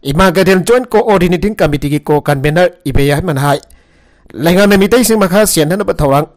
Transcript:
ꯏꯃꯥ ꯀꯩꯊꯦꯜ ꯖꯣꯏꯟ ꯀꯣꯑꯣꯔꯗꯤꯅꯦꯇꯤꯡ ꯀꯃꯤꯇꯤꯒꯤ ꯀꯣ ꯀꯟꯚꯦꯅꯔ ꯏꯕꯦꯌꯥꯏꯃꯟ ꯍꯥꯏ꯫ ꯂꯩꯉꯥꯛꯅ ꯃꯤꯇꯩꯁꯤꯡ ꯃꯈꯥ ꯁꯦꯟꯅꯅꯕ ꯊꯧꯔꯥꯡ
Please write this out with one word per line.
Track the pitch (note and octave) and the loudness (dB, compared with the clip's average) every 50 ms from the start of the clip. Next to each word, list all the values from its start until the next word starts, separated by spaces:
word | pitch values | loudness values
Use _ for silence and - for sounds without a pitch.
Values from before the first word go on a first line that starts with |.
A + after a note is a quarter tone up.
| _ | _
ꯏꯃꯥ | C#3 C#3+ D#3+ F#3+ F#3+ | -6 -2 0 0 0
ꯀꯩꯊꯦꯜ | E3+ F#3 F#3+ F#3 F#3+ F#3+ E3+ | 2 2 2 2 2 0 2
ꯖꯣꯏꯟ | E3+ A#3 B3+ B3+ | 2 0 0 0
ꯀꯣꯑꯣꯔꯗꯤꯅꯦꯇꯤꯡ | B3 - G#3+ A#3 A#3 G#3 F#3+ E3+ F3+ E3+ F3 D3 G#3 A3 - | 0 -2 -2 0 2 0 2 2 0 0 0 -2 -4 -2 -2
ꯀꯃꯤꯇꯤꯒꯤ | F#3 D3+ C#3+ C#3+ - D3 C#3+ D3 | -2 -2 -2 -2 -4 -2 -4 -4
ꯀꯣ | - - D3+ D3 | -2 -2 -2 -2
ꯀꯟꯚꯦꯅꯔ | C#3+ - D3 C#3 C3+ D3 D3+ E3+ F3+ F3 F3 _ _ | 0 -2 -4 -2 -2 -2 0 0 0 0 -2 _ _
ꯏꯕꯦꯌꯥꯏꯃꯟ | C#3+ B2 A#2 C#3 C#3+ D#3 D3 E3+ F#3 D3+ C3+ | -2 0 0 0 2 0 -2 -2 -4 -4 -2
ꯍꯥꯏ꯫ | C#3 C#3+ C#3+ D3+ - _ - - _ _ _ _ _ _ _ _ _ _ | -2 -2 -2 -2 -6 _ -20 -20 _ _ _ _ _ _ _ _ _ _
ꯂꯩꯉꯥꯛꯅ | - - B2+ E3 F3 F#3 G3+ G3+ G3+ F#3+ | -12 -4 -2 0 2 4 4 4 4 2
ꯃꯤꯇꯩꯁꯤꯡ | F#3+ G3+ A#3 A#3+ B3 G#3 A3 A3 | 2 2 2 2 2 2 0 0
ꯃꯈꯥ | G3 F#3 E3+ G3+ G#3+ | 0 0 2 0 0
ꯁꯦꯟꯅꯅꯕ | G3+ - E3+ D3+ D3 F3 G3+ G#3 F#3+ - | 0 0 -2 -2 -2 -2 -4 -4 -4 -4
ꯊꯧꯔꯥꯡ | - D3 C#3 C3+ C#3+ D#3 - _ | -2 0 0 0 0 -2 -4 _